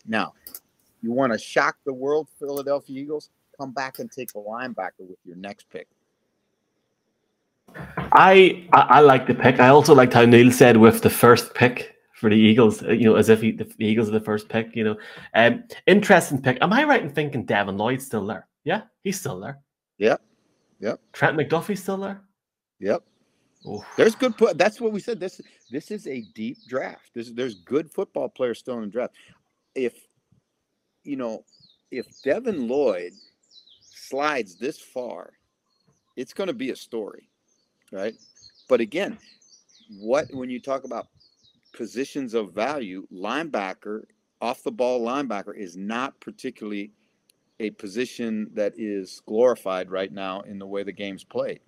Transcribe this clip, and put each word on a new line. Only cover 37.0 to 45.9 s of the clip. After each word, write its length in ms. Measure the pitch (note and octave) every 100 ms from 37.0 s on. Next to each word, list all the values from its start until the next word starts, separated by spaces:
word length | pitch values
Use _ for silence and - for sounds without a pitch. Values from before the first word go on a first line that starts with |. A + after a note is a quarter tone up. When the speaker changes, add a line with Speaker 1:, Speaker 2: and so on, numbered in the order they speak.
| G2+ - _ _ _ _ _ _ _
Speaker 1:
right? 240 | F#2+ G2+ A2 _ _ _ _ -
But 100 | B2
again, 380 | A2+ D#3 F#3+ - _ _ _ _ _ _ _ G2+
what, 280 | G#2 C3+ C#3+
when 180 | C3+ B2+
you 120 | B2
talk 240 | C3+ C3+ B2
about 220 | A#2 - _ _ _ _ _ _
positions 600 | - A2+ G#2 C#3 D3 C3 A2+
of 180 | G2+
value, 520 | F2 A#2+ D3+ G#2+ F#2 -
linebacker, 880 | F#2 G2+ C3 E3 A#2+ G2 F#2 G#2 G#2+ - _ _ -
off 240 | A#2 B2+
the 80 | -
ball 300 | A2+ B2 B2+
linebacker 560 | A#2 C3 C#3 G#2 F#2+ G2
is 180 | F#2+ F2
not 420 | G2